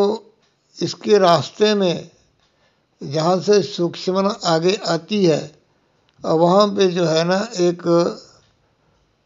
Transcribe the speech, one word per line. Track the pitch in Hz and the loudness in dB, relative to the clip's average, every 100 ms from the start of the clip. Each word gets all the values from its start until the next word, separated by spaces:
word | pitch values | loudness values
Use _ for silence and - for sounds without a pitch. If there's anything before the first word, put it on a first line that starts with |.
| 202 220 - _ _ _ _ - | 2 -2 -10 _ _ _ _ -8
इसके | 170 - 220 208 | -8 -6 2 4
रास्ते | 185 165 127 - 214 | 4 2 0 -2 0
में | 208 185 156 165 _ _ _ _ _ _ _ _ - | 2 0 -4 -10 _ _ _ _ _ _ _ _ -16
जहाँ | 160 147 160 185 | -8 -4 0 0
से | 202 208 | 2 0
सूक्ष्मन | - - 170 175 - 185 196 226 | 0 -4 -6 -4 -4 -2 -2 -2
आगे | 180 160 175 214 170 | -2 0 0 -2 -4
आती | 165 165 214 180 | -6 -4 0 2
है, | 143 147 - _ _ _ _ _ _ | 0 -4 -16 _ _ _ _ _ _
और | - 160 | -2 2
वहाँ | 170 196 208 | 4 4 2
पे | 196 190 | 2 0
जो | 175 | 0
है | 165 160 | 0 0
ना, | 170 185 220 180 | 0 -2 -4 -2
एक | 175 175 170 170 180 220 - _ _ _ _ _ _ _ _ _ | -2 0 0 0 0 -4 -18 _ _ _ _ _ _ _ _ _